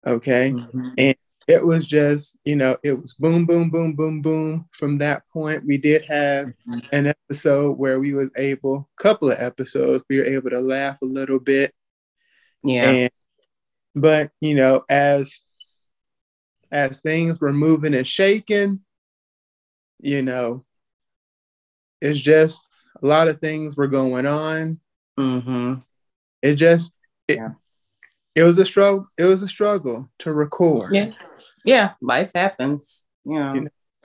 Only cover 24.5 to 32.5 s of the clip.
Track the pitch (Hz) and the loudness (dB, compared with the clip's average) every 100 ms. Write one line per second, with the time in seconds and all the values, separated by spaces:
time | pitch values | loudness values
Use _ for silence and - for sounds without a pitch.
24.5 | 160 160 160 _ _ _ - 131 127 123 | -6 -6 -8 _ _ _ -4 -2 -2 -4
25.5 | 123 123 131 _ _ _ _ _ _ 135 | -6 -4 -6 _ _ _ _ _ _ -2
26.5 | 147 165 170 170 _ _ _ - 120 110 | 4 4 4 0 _ _ _ -4 -4 -4
27.5 | - _ _ _ _ _ _ _ - 165 | -14 _ _ _ _ _ _ _ 4 6
28.5 | 170 190 - 196 196 196 - 175 190 196 | 6 4 4 4 4 -4 0 2 2 -2
29.5 | - 208 202 139 117 127 _ 170 147 147 | -2 -2 0 -4 -8 -12 _ -6 -2 -4
30.5 | - 190 127 95 196 214 - - - - | 2 2 2 0 -2 -2 -8 -20 -20 -20
31.5 | _ - 254 196 - 127 127 185 175 196 | _ 2 4 2 -4 -2 -2 -2 -2 -2